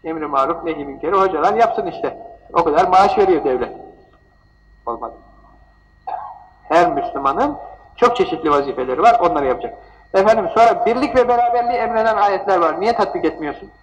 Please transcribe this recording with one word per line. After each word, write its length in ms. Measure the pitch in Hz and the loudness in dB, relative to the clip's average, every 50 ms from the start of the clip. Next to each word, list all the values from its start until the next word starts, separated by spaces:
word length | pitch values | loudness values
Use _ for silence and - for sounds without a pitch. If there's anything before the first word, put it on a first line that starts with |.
| - | -8
Emri 240 | 160 160 160 151 | -8 -6 -6 -6
maruf, 360 | 147 139 135 135 143 170 - - | -2 0 0 0 0 -2 -4 -4
nehi 220 | 165 156 147 143 | -6 -6 -6 -8
münkeri 300 | 143 135 - 147 160 196 | -12 -12 -8 -4 -2 2
hocalar 380 | 190 190 190 165 151 151 190 214 | 2 2 2 0 0 0 0 2
yapsın 320 | 226 233 233 - 220 196 | 2 2 2 0 -4 -6
işte. 320 | 175 - - - 135 - - - - - - _ - - | -6 -8 -6 -8 -8 -8 -10 -18 -20 -20 -20 _ -4 -2
O 100 | - 165 | -2 0
kadar 240 | 160 147 165 190 | 2 2 2 2
maaş 300 | 180 180 185 202 208 - | 4 4 4 4 4 4
veriyor 260 | 220 196 185 175 147 - | 2 4 4 4 2 2
devlet. 340 | 139 127 120 120 - - - - - - - _ _ _ _ _ _ _ _ _ _ _ _ _ _ - _ _ | 0 -2 -2 -4 -6 -8 -16 -18 -20 -20 -20 _ _ _ _ _ _ _ _ _ _ _ _ _ _ -20 _ _
Olmadı. 280 | 117 117 - 117 117 - - - - - - _ - - _ _ _ _ _ _ _ _ _ _ - - - - - - - - - _ _ _ | -10 -10 -8 -10 -14 -14 -18 -20 -20 -20 -20 _ -20 -20 _ _ _ _ _ _ _ _ _ _ -10 -10 -10 -12 -16 -18 -20 -20 -20 _ _ _
Her 280 | - 151 170 175 - | 0 2 2 2 2
Müslümanın 680 | - 139 - - - 135 139 135 147 190 254 294 285 - - - - - - - - | 0 -4 -6 -6 -8 -4 -2 -2 0 0 -2 -4 -4 -10 -14 -18 -20 -20 -20 -20 -2
çok 200 | - 233 240 240 | 0 2 2 2
çeşitli 360 | - 185 - 160 156 - 156 | 2 -2 -2 -2 -4 0 0
vazifeleri 500 | 147 143 139 139 120 131 127 131 127 143 | 0 2 0 -2 -6 -6 -4 -4 -2 4
var, 180 | 190 233 - - | 4 4 4 4
onları 260 | 180 160 151 147 139 | 2 0 0 0 0
yapacak. 280 | 131 123 - - - - - - - - _ _ _ - | 0 -2 -2 -4 -10 -12 -14 -20 -20 -20 _ _ _ 0
Efendim, 360 | 196 190 214 220 220 202 220 - | 2 4 4 2 2 0 -2 2
sonra 300 | 220 233 233 202 - - | 4 4 4 4 2 0
birlik 300 | 220 240 254 285 269 254 | -2 0 0 -2 0 2
ve 120 | 254 240 | 2 2
beraberliği 500 | 247 247 233 240 240 240 240 240 240 247 | 4 2 2 2 2 2 0 0 0 -2
emreden 400 | - 220 220 226 220 220 226 220 | -2 -2 -2 -2 0 0 0 2
ayetler 400 | 208 208 202 196 190 196 202 190 | 2 2 2 0 0 0 0 2
var. 240 | 175 170 160 151 170 | 2 2 0 0 0
Niye 140 | 196 226 233 | -2 -2 0
tatbik 300 | 233 202 190 - 180 165 | 0 -2 -2 -2 -2 -2
etmiyorsun? 440 | 160 156 - 156 147 143 - - - - _ | -2 -4 -4 -8 -8 -10 -10 -16 -20 -20 _